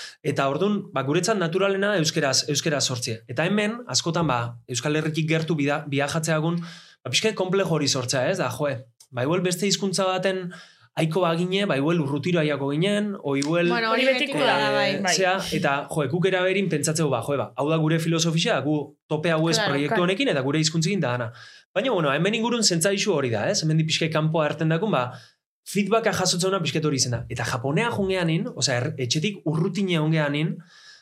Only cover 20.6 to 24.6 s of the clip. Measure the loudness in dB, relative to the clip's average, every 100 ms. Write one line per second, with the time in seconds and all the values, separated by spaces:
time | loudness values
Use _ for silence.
20.6 | 2 2 0 0 0 -2 -6 -10 -20 -20
21.6 | _ -2 0 0 2 2 2 0 0 0
22.6 | 2 2 2 0 0 0 0 0 0 0
23.6 | 0 0 0 0 0 0 0 0 0 0